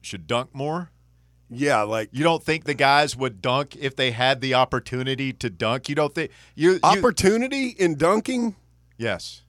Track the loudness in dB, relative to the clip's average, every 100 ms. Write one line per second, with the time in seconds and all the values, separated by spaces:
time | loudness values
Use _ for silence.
0 | -12 -14 -4 -4 -4 -8 -6 -6 -8 _
1 | _ _ _ _ _ -4 0 2 0 -4
2 | -4 0 0 0 -2 -4 -2 0 4 4
3 | 2 -2 -6 -4 -2 -2 -4 -6 -8 -2
4 | -2 2 0 0 0 2 2 0 -4 -6
5 | -4 -4 -6 -6 -8 -4 -2 -2 -4 -2
6 | -2 -2 -8 -10 -20 2 2 6 4 6
7 | 2 4 2 2 0 -2 -4 0 0 2
8 | 2 2 0 -2 -4 -6 _ _ _ -8
9 | -6 -6 -8 -18